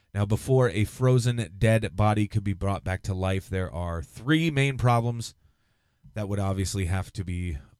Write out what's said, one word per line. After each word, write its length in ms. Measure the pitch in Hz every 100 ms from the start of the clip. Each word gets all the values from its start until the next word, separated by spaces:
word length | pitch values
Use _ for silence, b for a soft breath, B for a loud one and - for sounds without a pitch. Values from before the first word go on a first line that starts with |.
| b
Now, 100 | 101
before 440 | 101 104 - 131 123
a 140 | 90
frozen 600 | 101 - 127 127 120 120 110 95
dead 380 | 110 110 107 92
body 320 | 107 107 104
could 160 | 107
be 80 | 101
brought 320 | 95 98 98
back 180 | 95 92
to 100 | -
life, 340 | 92 95 95 -
there 220 | 92 90
are 280 | 85 87 85
three 500 | - - 117 160 165
main 240 | 139 139 123
problems 560 | 123 120 117 117 - - _ _ _ _ _ _ -
that 140 | 107 98
would 100 | 101
obviously 460 | 98 98 92 101
have 280 | 87 95 87
to 100 | -
be 340 | 90 90 87 73 - _